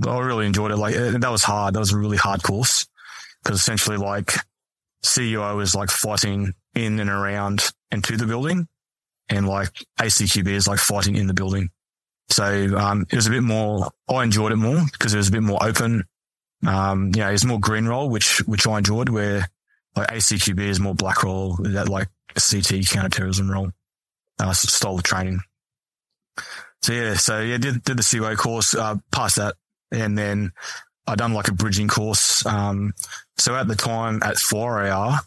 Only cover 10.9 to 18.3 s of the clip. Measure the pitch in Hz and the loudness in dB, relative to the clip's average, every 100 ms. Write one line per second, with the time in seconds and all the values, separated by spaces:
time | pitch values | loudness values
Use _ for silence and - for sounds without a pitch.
10.9 | 101 95 104 95 92 95 98 90 - _ | 2 0 2 2 0 0 0 -2 -6 _
11.9 | _ _ _ - - 101 101 98 98 101 | _ _ _ -2 0 2 2 2 2 2
12.9 | 104 87 123 110 123 120 110 107 104 - | 2 0 2 2 2 2 2 0 0 -2
13.9 | - - 131 120 104 110 110 110 156 156 | -6 -4 0 2 2 2 2 2 2 0
14.9 | - 113 104 98 110 107 98 110 - 117 | 0 0 2 2 2 2 2 2 2 2
15.9 | 113 92 _ _ _ _ _ - 98 98 | 0 -2 _ _ _ _ _ 0 2 2
16.9 | 95 98 101 101 101 123 113 101 107 113 | 0 2 2 2 2 2 2 0 0 0
17.9 | 123 143 107 - | 0 -2 0 0